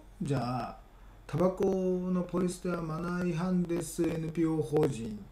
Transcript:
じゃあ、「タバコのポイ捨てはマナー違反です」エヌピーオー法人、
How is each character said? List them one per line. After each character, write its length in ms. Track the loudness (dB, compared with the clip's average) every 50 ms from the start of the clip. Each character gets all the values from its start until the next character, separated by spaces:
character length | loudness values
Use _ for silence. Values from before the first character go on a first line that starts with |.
| -14 -18 -10 -6
じ 140 | -4 -2 0
ゃ 340 | 0 0 -2 -2 -4 -4 -6
あ、 80 | -8 -12 -18 -20 -20 -20 -20 -20 -20 -20 -10
「タ 100 | -4 0
バ 140 | 2 2 2
コ 160 | 2 2 2
の 560 | 2 2 2 2 0 0 0 0 0 0 0
ポ 220 | 0 0 0 0 0
イ 60 | 0
捨 120 | -2 -2
て 80 | -4 -4
は 100 | -2 -2
マ 200 | -4 -4 -4 -4
ナ 240 | -4 -2 -2 0 0
ー 60 | 0
違 40 | 0
反 300 | 0 2 2 2 2 2
で 180 | 2 0 -2
す」 220 | -2 -2 0 0 2
エ 120 | 2 2 0
ヌ 100 | -2 -2
ピ 120 | 0 2
ー 100 | 2 4
オ 80 | 2 2
ー 20 |
法 260 | 2 2 4 4 4
人、 380 | 4 2 -2 -4 -6 -8 -8 -10 -14